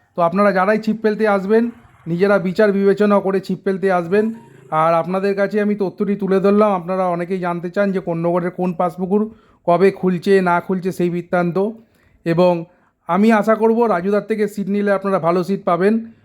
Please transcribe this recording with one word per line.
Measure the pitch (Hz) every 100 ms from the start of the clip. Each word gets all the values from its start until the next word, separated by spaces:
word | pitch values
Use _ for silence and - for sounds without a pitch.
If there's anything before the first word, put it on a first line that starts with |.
| _ -
তো |
আপনারা | 170 185 202
যারাই | 185 190 214
ছিপ | 220 220
ফেলতে | 220 208 220
আসবেন | 202 190 220 233 - - _ -
নিজেরা | 170 202 202
বিচার | 180 180 214
বিবেচনা | 196 196 196 208 202
করে | 190 190
ছিপ | 190 190
ফেলতে | - 190 190
আসবেন। | 180 170 208 220 226 - - -
আর | 156 160
আপনাদের | 170 160 190 196
কাছে | 196 196 208
আমি | 208
তথ্যটি | 208 185 - 196 202
তুলে | 190 190
ধরলাম। | 196 208 214
আপনারা | 185 170 185 185
অনেকেই | 170 175 190
জানতে | 175 175 175
চান | 202 202
যে | 185
কোন্নগরের | 175 165 170 175 175
কোন | - 180
পাঁচ | 170 180 170
পুকুর | 185 208 220 - _ _ -
কবে | 170 190
খুলছে | 196 185 175 196 196
না | 180 175
খুলছে | 175 185 180
সেই | 170 175
বৃত্তান্ত। | 175 170 180 175 175 202 226 _ _ _ _
এবং | 165 165 180 170 165 _ _ _ -
আমি | 175 220
আশা | 220 208
করব | 214 226 226
রাজুদার | 233 180 185 208 202
থেকে | 220 208
সিট | 208 190
নিলে | 202 202
আপনারা | 196 196 190
ভালো | 160 185
সিট | 170 196
পাবেন। | 196 170 196 226 - -